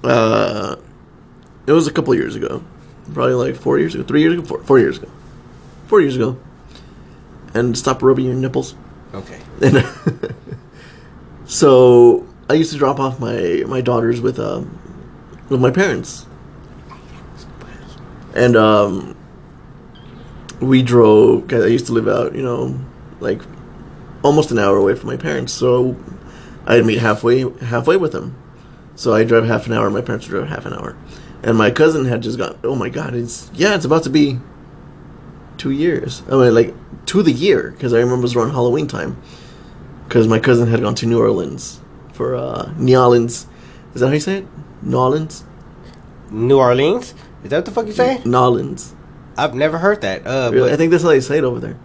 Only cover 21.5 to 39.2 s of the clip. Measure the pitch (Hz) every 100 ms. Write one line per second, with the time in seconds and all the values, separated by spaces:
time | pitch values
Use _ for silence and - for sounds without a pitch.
21.5 | 117 113 117 120 117 107 101 - - 131
22.5 | 123 127 131 - - - - 101 101 -
23.5 | - - - - - - - 143 151 147
24.5 | 113 101 101 101 - - 127 156 139 127
25.5 | - 127 123 127 127 - - - - -
26.5 | - - 117 113 107 113 104 117 127 127
27.5 | - 120 120 123 190 160 - - 127 -
28.5 | - - - - - 120 110 113 117 117
29.5 | 110 117 113 107 104 - 113 - 92 -
30.5 | - - - - - - - - - 117
31.5 | 113 104 - 156 160 131 117 110 120 98
32.5 | - 117 131 104 - 147 120 120 - -
33.5 | - 202 202 139 160 151 147 143 123 -
34.5 | - - - - - - - - - -
35.5 | - - 139 170 147 127 - - 135 123
36.5 | 113 117 - - - - 185 160 120 185
37.5 | 120 - - 131 117 123 127 120 120 117
38.5 | 139 120 131 151 - 73 64